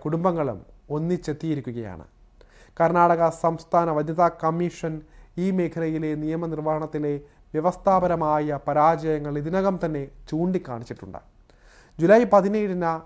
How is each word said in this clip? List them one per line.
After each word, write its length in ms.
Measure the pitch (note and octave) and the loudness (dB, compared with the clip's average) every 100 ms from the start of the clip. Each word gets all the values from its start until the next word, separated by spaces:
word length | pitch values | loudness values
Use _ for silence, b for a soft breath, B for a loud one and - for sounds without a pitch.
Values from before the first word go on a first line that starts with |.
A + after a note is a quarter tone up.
കുടുംബങ്ങളും 560 | D3+ E3 F3+ E3+ C#3 G2+ - - - D3 | -4 -2 0 0 -2 -6 -12 -20 -8 -4
ഒന്നിച്ചെത്തിയിരിക്കുകയാണ്. 1080 | E3 F3+ D#3+ D3 D#3+ D3 B2+ A#2 G#2+ E2 - _ _ _ b b b - | -2 -4 -4 -6 -4 -4 -6 -10 -10 -12 -18 _ _ _ b b b 0
കർണാടക 440 | E3 F3 E3+ E3 E3 D#3+ | 2 4 4 4 2 2
സംസ്ഥാന 460 | E3+ D#3+ - F3 E3+ D3+ | -2 -2 -2 0 2 0
വനിതാ 300 | D#3 E3 E3+ E3 | -2 2 0 2
കമ്മീഷൻ 500 | D#3+ E3+ F3 - E3 D#3 D3+ b b b | -2 -2 -2 -4 -8 -8 -14 b b b
ഈ 20 | F#3 F#3+ | -2 0
മേഖലയിലെ 520 | E3+ E3 D#3+ D#3+ D#3 D3+ | -2 -2 -4 -2 -4 -4
നിയമനിർവഹണത്തിലെ 920 | D#3 E3 E3+ D#3 D#3 D#3 D3+ D3+ D3 C#3+ b b b | -4 -4 -4 -4 -2 -2 -4 -4 -4 -4 b b b
വ്യവസ്ഥാപരമായ 1040 | D#3 E3+ F3+ G3+ F#3+ F3+ E3 D#3 D3+ D3+ C#3+ D3 | -2 -2 0 2 4 2 0 2 2 0 -4 0
പരാജയങ്ങൾ 680 | C#3+ D#3 D#3+ D#3 D#3 D3 D3 | 4 4 4 0 -4 -4 -6
ഇതിനകം 340 | D3+ F#3 G3 F#3 | -2 0 0 0
തന്നെ 200 | E3 D3+ C#3 - - | -4 -4 -8 -14 -8
ചൂണ്ടിക്കാണിച്ചിട്ടുണ്ട്. 880 | D#3 F3+ F#3 D#3 A#2 A#2+ A#2+ F#2 - - _ _ b b b b b | -2 0 -2 -4 -12 -10 -14 -14 -16 -18 _ _ b b b b b
ജൂലൈ 240 | E3 A3 A3+ | 6 6 8
പതിനേഴിന് 600 | G3+ F#3+ G#3+ G#3 F3+ E3+ D#3+ | 4 4 0 -2 -2 -2 -4